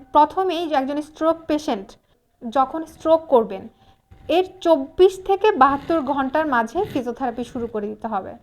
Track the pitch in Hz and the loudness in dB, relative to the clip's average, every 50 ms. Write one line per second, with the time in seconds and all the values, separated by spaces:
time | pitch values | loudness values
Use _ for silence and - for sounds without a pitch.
0 | - _ - 302 302 302 - 370 381 381 330 320 349 311 302 277 269 262 285 294 | -6 _ 4 4 4 4 4 0 -2 0 0 -2 -2 -2 -2 -2 -2 -2 -4 -6
1 | 294 294 - - 311 320 330 330 - - 311 302 302 - 240 202 196 - - _ | -6 -8 -6 -2 0 0 0 0 -2 -2 -2 -2 -2 -2 -6 -6 -6 -12 -20 _
2 | _ _ _ _ _ _ _ _ 269 233 214 277 262 262 - 320 320 311 - - | _ _ _ _ _ _ _ _ -10 -4 0 0 0 0 -2 -8 -10 -12 -12 -6
3 | - 320 320 320 320 - 277 240 220 190 196 190 196 226 _ _ _ _ _ _ | 0 2 2 2 2 4 2 2 2 2 -4 -12 -14 -16 _ _ _ _ _ _
4 | _ _ - - - - 302 349 370 370 - - - 339 320 285 269 277 - - | _ _ -20 -14 -6 -2 0 0 0 0 -4 -4 2 2 2 2 2 -2 2 4
5 | 370 381 381 - - - 392 381 427 427 427 302 262 277 269 277 - - 339 330 | 4 4 4 2 -4 -2 -2 2 2 2 4 6 4 4 4 0 -4 -2 -2 -2
6 | 269 254 285 277 269 262 - 302 311 302 269 233 226 226 - 339 415 - - 285 | -2 -2 -2 -2 -2 -2 0 -2 -2 0 0 -2 -2 -2 -2 -4 -4 -4 -4 -6
7 | 233 240 233 - 269 247 233 240 247 240 - 247 233 226 - 214 202 208 214 208 | -6 -6 -6 -6 -6 -6 -6 -6 -8 -8 -8 -8 -8 -6 -6 -6 -6 -8 -8 -10
8 | - 226 220 196 180 180 - 233 | -10 -8 -6 -6 -8 -8 -14 -18